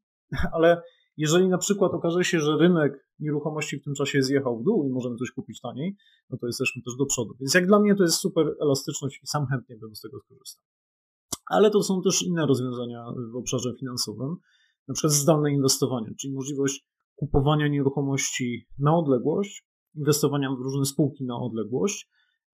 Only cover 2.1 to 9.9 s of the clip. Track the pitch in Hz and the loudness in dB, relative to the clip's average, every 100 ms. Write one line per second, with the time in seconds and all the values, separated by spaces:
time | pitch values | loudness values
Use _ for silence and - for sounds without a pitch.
2.1 | 175 175 170 147 151 175 170 143 - _ | 0 0 0 2 4 6 6 2 -2 _
3.1 | - 151 151 156 151 147 139 - 139 139 | -8 -4 -4 -4 -6 -6 -6 -6 -4 0
4.1 | 143 131 139 123 113 139 220 139 127 123 | 2 4 2 0 0 2 2 2 -2 -4
5.1 | 117 120 - - 107 120 113 175 202 _ | -4 -6 -8 -12 -12 -12 -6 -6 -8 _
6.1 | _ - 127 120 117 127 127 123 123 139 | _ -12 -8 -6 -4 -4 -6 -8 -4 -2
7.1 | - 110 - 135 180 180 208 208 202 170 | -2 -4 -6 0 2 6 6 6 4 2
8.1 | 160 185 165 156 - 151 139 - 139 135 | 2 0 0 0 0 0 0 -2 -6 -6
9.1 | - - 151 135 135 - 113 110 | -10 -6 -4 -2 -4 -6 -16 -18